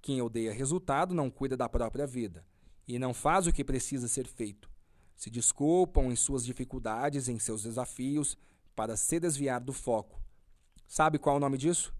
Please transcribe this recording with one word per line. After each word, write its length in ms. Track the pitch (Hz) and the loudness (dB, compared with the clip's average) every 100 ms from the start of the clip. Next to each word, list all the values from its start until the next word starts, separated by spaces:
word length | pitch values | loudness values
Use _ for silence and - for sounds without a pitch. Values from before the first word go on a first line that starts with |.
Quem 220 | - 135 | -2 -2
odeia 300 | 120 113 113 | -2 -2 -2
resultado 600 | 107 135 175 - 139 185 | -2 -2 -2 0 0 2
não 160 | 180 135 | 0 -2
cuida 260 | - 135 131 | -2 -4 -2
da 120 | 120 | 0
própria 380 | - 117 120 143 | 0 -2 -2 -4
vida 400 | 127 110 85 - _ - - - | -4 -6 -8 -20 _ -20 -20 -8
e 120 | 123 | -4
não 160 | 127 | -2
faz 320 | 123 147 180 175 | 0 4 4 4
o 60 | |
que 120 | 170 | 2
precisa 420 | 139 131 - 139 120 | 2 0 0 -4 -2
ser 200 | - 127 | -2 -4
feito. 440 | - 110 101 - - _ _ - - | -6 -8 -8 -20 -20 _ _ -20 -16
Se 140 | - | -10
desculpam 800 | 117 117 - 143 175 185 - 131 | 0 0 2 4 6 6 6 4
em 40 | 117 | 2
suas 280 | - 139 | 0 0
dificuldades, 840 | 120 123 127 - 113 110 143 143 123 | -4 -6 -6 -6 -4 -2 0 0 -2
em 100 | 117 | -4
seus 240 | - 110 | -4 -4
desafios, 760 | 107 113 123 - 127 147 143 - - _ _ - | -4 -6 -6 -4 -2 0 -2 -4 -14 _ _ -6
para 200 | 110 110 | -4 -2
se 220 | - 170 | 0 0
desviar 420 | 170 143 139 123 | 0 0 0 -2
do 120 | 123 | -4
foco. 480 | 131 - 113 - - - - _ - _ - - | -6 0 0 0 -10 -10 -12 _ -20 _ -20 -12
Sabe 320 | - 156 151 | 2 4 4
qual 180 | 151 143 | 2 2
é 20 | |
o 20 | |
nome 160 | 143 135 | 2 2
disso? 380 | 143 170 - - | 0 0 -2 -8